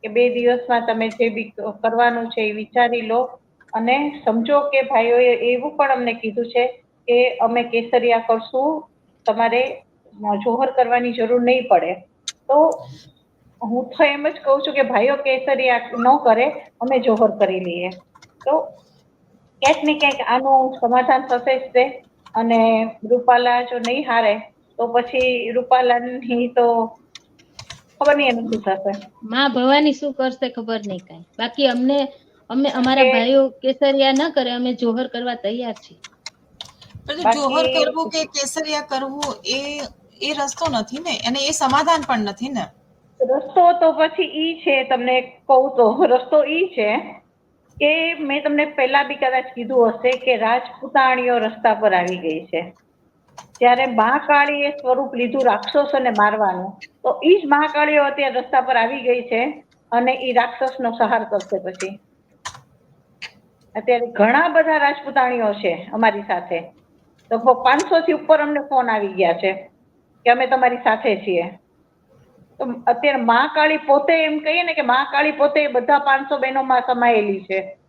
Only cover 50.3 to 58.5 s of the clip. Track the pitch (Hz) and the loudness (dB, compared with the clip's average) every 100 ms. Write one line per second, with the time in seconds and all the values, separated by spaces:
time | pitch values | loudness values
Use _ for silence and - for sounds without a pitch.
50.3 | 233 220 247 - - 269 277 262 254 247 | 0 0 0 -4 -14 -2 2 2 2 0
51.3 | 240 214 220 233 214 214 185 175 185 165 | 0 -2 0 0 2 2 2 0 -4 -6
52.3 | 156 175 165 175 - _ _ _ _ _ | -6 -6 -8 -8 -16 _ _ _ _ _
53.3 | - - - 240 247 269 220 220 277 294 | -20 -20 0 4 4 2 2 2 0 2
54.3 | 294 285 294 285 285 262 254 269 240 240 | 2 2 0 -4 -4 -2 0 -2 -4 -2
55.3 | 269 247 208 - 285 294 285 254 208 208 | 0 2 0 0 0 0 0 0 2 2
56.3 | 214 202 180 190 - - _ 254 - 302 | 2 -2 -2 -8 -14 -20 _ -4 -2 2
57.3 | 392 320 285 302 294 302 302 277 285 269 | 2 4 2 2 0 2 4 2 0 -2
58.3 | 247 247 | -2 0